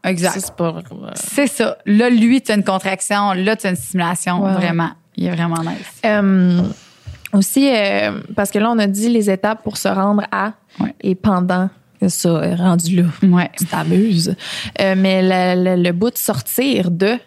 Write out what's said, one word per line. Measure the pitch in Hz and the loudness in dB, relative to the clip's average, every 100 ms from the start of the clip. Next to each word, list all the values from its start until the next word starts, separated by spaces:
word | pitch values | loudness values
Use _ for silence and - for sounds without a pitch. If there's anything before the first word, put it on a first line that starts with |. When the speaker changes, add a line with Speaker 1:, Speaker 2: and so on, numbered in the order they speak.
| 180 | -4
Speaker 1:
exact. | 185 175 190 | -2 -2 -4
Speaker 2:
Ça, | |
c'est | 185 - | -10 -6
pas, | 170 165 | -6 -6
euh, | 175 175 - - | -14 -16 -14 -12
Speaker 1:
C'est | - - 285 | -6 -2 -2
ça. | - 226 - - | 0 -4 -2 0
Là, | 208 247 | 2 4
lui, | 240 233 262 | 4 4 2
t'as | - 214 | 2 0
une | |
contraction. | 196 190 190 190 - 202 202 | 0 -2 -2 -6 -2 0 0
Là, | 185 190 220 | 0 0 0
t'as | 196 | -2
une | 180 | -4
stimulation. | - 185 170 175 - 180 | -4 -2 -2 -2 -2 -2
Speaker 2:
Ouais. | 196 | 0
Speaker 1:
Vraiment. | 185 175 170 165 - _ - | 0 0 0 -4 -6 _ -6
Il | 180 | -4
est | |
vraiment | 170 170 165 | -2 -2 -2
nice. | 165 - - - 226 | -4 -8 -14 -6 -2
Speaker 2:
Euh, | 208 196 190 180 175 185 - - _ - - - | 2 4 4 4 2 0 -6 -18 _ -18 -16 0
aussi, | 202 196 - 277 | 0 2 2 2
euh, | 240 202 202 208 - - 220 | 2 0 0 -2 -4 -6 -4
parce | 202 | -2
que | 208 | 0
là, | 220 | 0
on | 233 | 2
a | 202 | 0
dit | 196 226 | 0 2
les | 233 202 | 2 2
étapes | 190 208 220 | 0 -2 -4
pour | - 208 | -6 -4
se | 196 | -2
rendre | 190 196 208 - | 0 2 0 0
à | 196 202 - _ - | -4 -4 -6 _ -6
Speaker 1:
Ouais. | - - | -6 -4
Speaker 2:
et | 196 185 | -4 0
pendant | 208 185 180 180 190 - _ _ 190 | 0 0 0 0 -2 -4 _ _ -2
ça, | - 175 | 0 0
euh, | 165 170 180 | 0 0 0
rendu | 180 175 170 180 | 2 2 2 2
là. | 175 147 | 2 2
Speaker 1:
Ouais. | 196 175 175 - | 4 4 2 -4
Speaker 2:
Tu | 170 | -6
t'amuses. | 165 160 180 220 175 170 185 - - - - | -4 0 2 2 2 0 -4 -8 -10 -8 -2
Euh, | 196 190 | 0 2
mais | 190 190 | 2 2
le, | 185 185 180 180 185 180 | 2 2 2 2 2 2
le, | |
le | 175 | 0
bout | 175 226 | 0 -2
de | - | -2
sortir | - 135 - - 269 226 180 | -4 -4 -4 -2 0 0 0
de | 170 196 247 | 0 0 -2